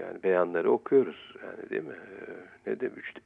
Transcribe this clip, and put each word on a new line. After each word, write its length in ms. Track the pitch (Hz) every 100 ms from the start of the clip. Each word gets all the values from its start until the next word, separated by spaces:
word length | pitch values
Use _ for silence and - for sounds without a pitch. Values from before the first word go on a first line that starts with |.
yani 220 | 90 90
beyanları 480 | 95 90 87 85 82
okuyoruz 640 | 120 - 139 117 - - -
yani 260 | - - -
değil 140 | -
mi? 100 | - - - 101 - 90 92 - -
E, 40 |
ne 100 | -
demiş? 160 | - -
"Üç, 180 | - -